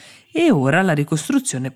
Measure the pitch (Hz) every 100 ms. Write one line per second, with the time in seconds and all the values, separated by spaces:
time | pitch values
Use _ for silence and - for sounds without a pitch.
0 | - - _ 320 330 170 131 160 190 147
1 | 147 156 - 277 269 131 131